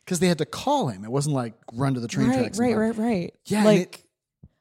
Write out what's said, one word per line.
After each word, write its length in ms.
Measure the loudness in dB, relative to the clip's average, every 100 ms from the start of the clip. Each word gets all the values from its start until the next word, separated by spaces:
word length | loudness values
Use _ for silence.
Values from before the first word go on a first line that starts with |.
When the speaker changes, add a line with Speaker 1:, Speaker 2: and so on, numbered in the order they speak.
Speaker 1:
'Cause 140 | -8 0
they 80 | 2
had 80 | 2
to 60 | -2
call 420 | -4 -2 0 0
him. 160 | -4
It 60 | -4
wasn't 240 | -2 0 -2
like, 180 | -4 -10 -14
"Run 220 | -4 -2
to 60 | -2
the 80 | -4
train 200 | 0 2
Speaker 2:
Right, 100 | 2
Speaker 1:
tracks 180 | 0 0
and 80 | 0
Speaker 2:
right, 100 | 2
Speaker 1:
find-" 220 | 0 -2
Speaker 2:
right, 100 | -2
right. 260 | -2 -4 -10 -4
Speaker 1:
Yeah, 120 | 2
and 60 | 6
Speaker 2:
Like, 280 | 6 2 -10
Speaker 1:
it 20 | _ _ _ _ -20 _